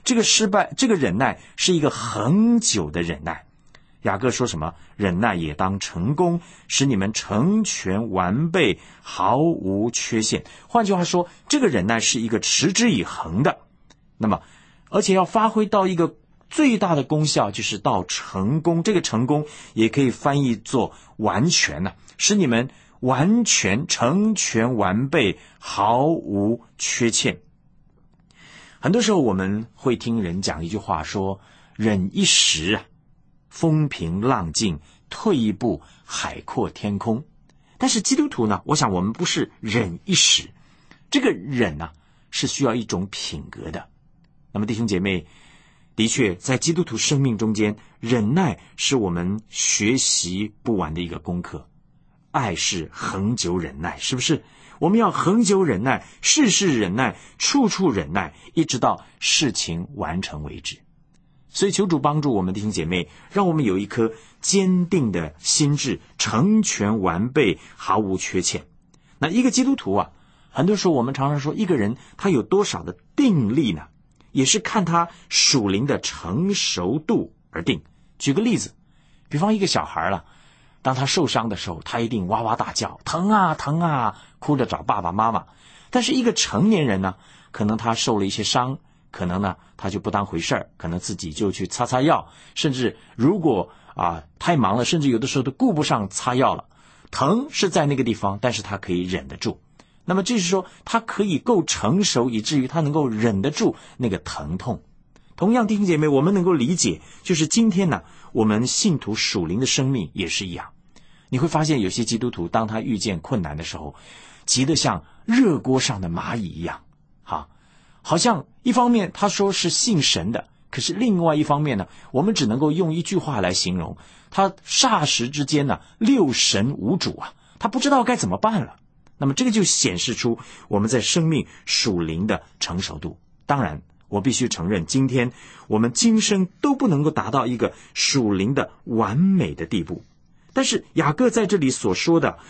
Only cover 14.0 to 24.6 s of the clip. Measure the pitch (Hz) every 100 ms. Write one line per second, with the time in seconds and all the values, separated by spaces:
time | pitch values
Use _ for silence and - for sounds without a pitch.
14 | _ _ 110 95 - - _ _ _ 190
15 | 202 190 175 226 220 220 214 208 190 180
16 | 165 - _ _ _ - 302 220 185 160
17 | 131 151 151 156 110 104 107 104 147 107
18 | 87 - - 98 95 151 156 170 170 196
19 | - 110 123 147 151 - - - 110 139
20 | 135 113 147 143 135 110 - 135 92 -
21 | - - 107 92 151 160 - - 180 -
22 | - - - 208 160 113 131 - _ _
23 | 127 127 160 226 233 - 104 101 170 -
24 | 117 175 214 214 - 117